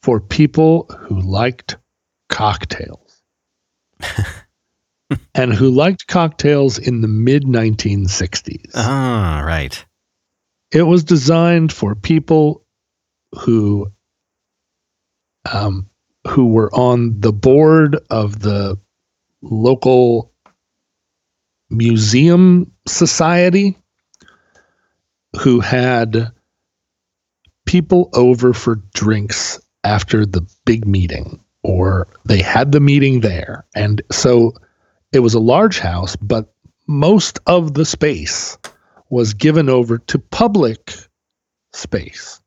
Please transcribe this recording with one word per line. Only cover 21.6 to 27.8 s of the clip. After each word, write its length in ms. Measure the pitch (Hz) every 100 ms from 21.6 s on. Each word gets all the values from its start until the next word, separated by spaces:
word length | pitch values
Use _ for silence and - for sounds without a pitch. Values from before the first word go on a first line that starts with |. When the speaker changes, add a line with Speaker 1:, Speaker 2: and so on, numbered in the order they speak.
| _
Speaker 1:
museum 1000 | 113 117 113 107 120 156 175 185 180 175 _ -
society, 880 | - 165 - 160 175 180 180 202 190 _ _ _ _ _ _ _ _ _ _ _ _ _ _ _ -
who 200 | 139 120
had 720 | 113 127 127 123 113 113 117 _ _ _ _ _ _ _ _ _ _ _ _ _ -
people 460 | 180